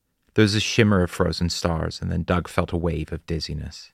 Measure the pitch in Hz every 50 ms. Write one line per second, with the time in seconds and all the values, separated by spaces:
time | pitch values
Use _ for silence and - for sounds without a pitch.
0 | _ _ _ _ _ _ - - 110 101 104 110 101 - - - 113 104 104 92
1 | 90 85 - - 90 85 82 - 90 85 - - - 87 82 80 80 85 - -
2 | 92 90 87 87 82 - 90 87 80 - - - 87 - - 85 82 85 80 78
3 | 78 - 82 78 - - 82 78 - - 76 73 71 71 - - - -